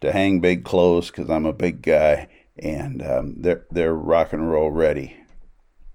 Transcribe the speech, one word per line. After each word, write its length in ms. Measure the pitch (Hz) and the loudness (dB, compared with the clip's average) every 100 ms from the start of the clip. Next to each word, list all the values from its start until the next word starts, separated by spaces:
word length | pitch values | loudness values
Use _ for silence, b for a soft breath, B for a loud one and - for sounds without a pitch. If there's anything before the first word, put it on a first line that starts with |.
to 120 | 71 | -2
hang 280 | 98 98 92 | 0 2 4
big 240 | 90 90 | 2 0
clothes 460 | - 92 87 85 - | 0 4 4 4 -2
'cause 180 | - 73 | -8 -4
I'm 160 | 78 | -2
a 80 | 78 | -2
big 300 | - 90 - | -2 -4 -2
guy, 460 | 78 78 76 73 - b b - | 2 4 4 2 -4 b b -12
and, 440 | 78 76 71 - | -8 -8 -8 -8
um, 320 | 76 65 69 - | -4 -4 -4 -4
they're, 300 | 87 85 - | -2 -2 -4
they're 240 | 85 82 | -2 0
rock 380 | 80 80 82 78 | 0 2 2 2
and 180 | 78 82 | -2 0
roll 200 | 78 78 | 0 0
ready. 460 | 80 78 73 65 - _ - - _ _ _ - | 2 0 0 -6 -16 _ -20 -20 _ _ _ -20